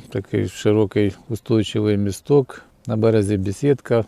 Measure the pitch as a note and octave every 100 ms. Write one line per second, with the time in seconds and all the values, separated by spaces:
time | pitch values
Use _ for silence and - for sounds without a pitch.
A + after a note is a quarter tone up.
0 | - - - G#2 G2 - G#2+ G#2+ G2+ G#2
1 | G#2 - - A2 - A2+ G2 A2 G#2 G2+
2 | G2+ F#2 - C#3+ B2+ - - _ - A2
3 | A2+ A2 G2+ G#2 F#2+ F#2+ C#3+ C3 - A#2